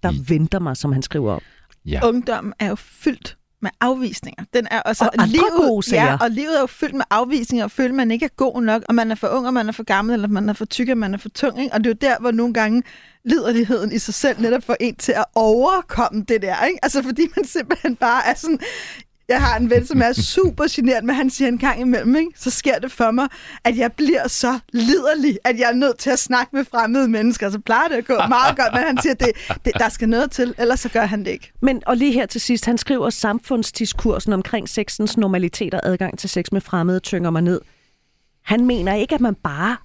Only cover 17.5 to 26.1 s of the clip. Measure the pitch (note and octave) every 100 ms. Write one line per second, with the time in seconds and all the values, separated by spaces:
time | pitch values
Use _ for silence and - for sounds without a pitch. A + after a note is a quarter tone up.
17.5 | E4+ C4 F4 - A#3+ A#3+ B3 - - D#4+
18.5 | D#4+ A4+ - - - - _ - B3+ A#3+
19.5 | A3+ A#3+ A#3+ B3 C4+ A#3 C4 - - F#4
20.5 | - D4 - A#3+ B3 A3+ C4+ C4+ - C4+
21.5 | A#3+ C4 - B3+ A#3+ A3 C#4+ E4 - -
22.5 | A#3+ D4 B3 C4 - A#3 A#3 C#4 - -
23.5 | - A#3 A#3+ A#3+ - D4 E4+ - - B3
24.5 | B3+ - A#3+ A3+ D#4+ C4+ D#4 C#4+ G#3 B3
25.5 | A#3 A#3+ B3 C#4 A#4+ -